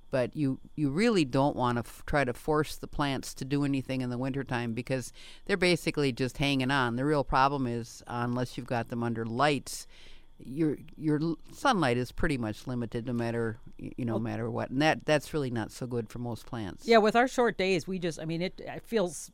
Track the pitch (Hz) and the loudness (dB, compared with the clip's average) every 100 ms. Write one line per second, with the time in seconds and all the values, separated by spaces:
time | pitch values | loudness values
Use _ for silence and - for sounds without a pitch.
0 | - 135 120 151 139 131 - - 147 139 | -4 0 0 0 -2 -2 -6 -2 0 4
1 | 233 208 143 135 139 - 123 120 - - | 4 4 4 4 4 4 0 0 -2 -8
2 | - 147 131 117 - 151 156 - - - | -2 0 2 0 0 0 0 -4 -6 -2
3 | 143 131 - - 131 143 143 139 127 131 | 0 -2 -6 -10 -2 0 2 0 -2 -4
4 | 127 120 135 135 131 123 120 113 123 135 | -2 -2 -2 -4 -2 -2 -2 -4 -2 -2
5 | 120 - - - - 196 180 165 - 151 | -4 -12 -18 -12 -2 2 4 4 2 2
6 | 143 120 131 - 143 139 131 139 123 117 | 2 2 -2 0 2 2 4 4 2 2
7 | 139 151 131 143 135 143 127 117 117 - | 2 2 4 4 4 4 0 -2 -6 -12
8 | - 120 120 123 123 - 120 120 117 120 | -8 -2 0 0 -2 -4 -4 -2 -2 -2
9 | 117 113 113 117 147 143 - - - - | -2 -2 -2 2 4 2 -2 -10 -12 -18
10 | - - - - - 135 160 135 123 - | -18 -18 -18 -18 -8 0 0 0 -6 -6
11 | 151 151 160 165 - - 285 220 143 120 | 0 0 0 -4 -8 0 2 4 4 2
12 | 123 - 175 139 113 104 - 123 117 120 | 0 0 0 0 -2 -4 -6 -4 -4 -4
13 | 117 120 117 117 113 110 - - 107 - | -4 -2 -2 -2 -2 -4 -12 -12 -10 -6
14 | 123 110 117 107 117 117 113 127 156 143 | -2 -2 -2 -4 -4 -4 -4 2 2 2
15 | - 151 - 160 131 117 104 - 127 120 | 2 0 0 -4 -2 -2 -4 -6 -6 -4
16 | 107 120 120 117 - 120 98 - 220 226 | -6 -6 -8 -8 -8 -8 -8 -4 6 8
17 | 208 240 262 - 240 - 185 185 - 190 | 8 6 4 4 2 2 2 2 0 -4
18 | 170 151 160 165 185 - - 131 - 220 | -4 -4 -4 -2 -4 -6 -12 -12 -4 0
19 | 180 151 - | 0 -2 -12